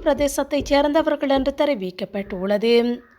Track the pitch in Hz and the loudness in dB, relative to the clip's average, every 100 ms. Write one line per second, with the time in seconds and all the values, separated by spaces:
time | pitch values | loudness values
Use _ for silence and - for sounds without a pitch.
0 | 320 269 285 294 285 285 - 285 294 302 | 0 0 0 -2 -2 -4 0 2 4 2
1 | 311 294 285 277 269 277 294 247 185 180 | 0 0 0 0 0 0 0 0 -4 -8
2 | 196 202 196 185 190 208 226 233 240 240 | -8 -8 -8 -6 -2 0 4 4 2 -4
3 | - | -10